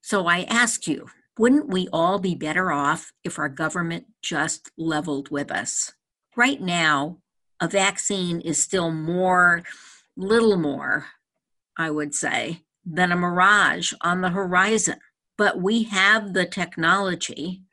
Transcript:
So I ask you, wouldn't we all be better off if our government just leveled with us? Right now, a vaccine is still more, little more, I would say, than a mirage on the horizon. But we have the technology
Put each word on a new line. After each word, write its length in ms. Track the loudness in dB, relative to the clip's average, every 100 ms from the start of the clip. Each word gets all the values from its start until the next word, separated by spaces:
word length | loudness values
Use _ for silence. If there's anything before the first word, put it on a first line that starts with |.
So 260 | -2 -2 2
I 140 | 0
ask 460 | 0 0 0 -2 -4
you, 200 | -6 -8 _ _ 2
wouldn't 300 | 4 4 2
we 200 | -2 -2
all 260 | 0 0 0
be 160 | -2
better 380 | -2 -2 -2 0
off 400 | 0 0 -2 -4 _
if 140 | -12 -6
our 120 | -6
government 560 | -4 -4 -2 -4 -6 -10 _
just 500 | -6 -4 -4 -6 -12 -6
leveled 520 | -2 -2 -2 -6 -4
with 220 | -6 -4
us? 420 | -6 -4 -6 -6 _ _ _ _ 0
Right 260 | 0 0
now, 560 | -2 0 2 2 -2 -8 _ _ _ _
a 80 | -2
vaccine 720 | 2 0 0 -4 -2 -2 -4
is 200 | -4 -4
still 280 | -2 0 -2
more, 760 | -2 -2 0 2 4 4 4 -2 -20 -20 -20 _ -8
little 420 | 2 4 4 4
more, 500 | 0 -2 -4 -4 -6 _ _ _ _ _ _ -6
I 140 | -4
would 240 | -2 -4 -4
say, 480 | -2 -2 -4 -10 _ _ -8
than 260 | 0 0
a 60 | 2
mirage 720 | 0 4 6 6 4 2 -6 -4
on 200 | -2 0
the 80 | -2
horizon. 680 | -2 0 2 2 2 0 -4 _ _ _ 0
But 240 | 0 2
we 220 | 0 2
have 500 | 0 2 4 4 2
the 120 | -2 -2
technology 1160 | -2 -6 0 2 4 2 -4 -6 -8 -8 -10 -16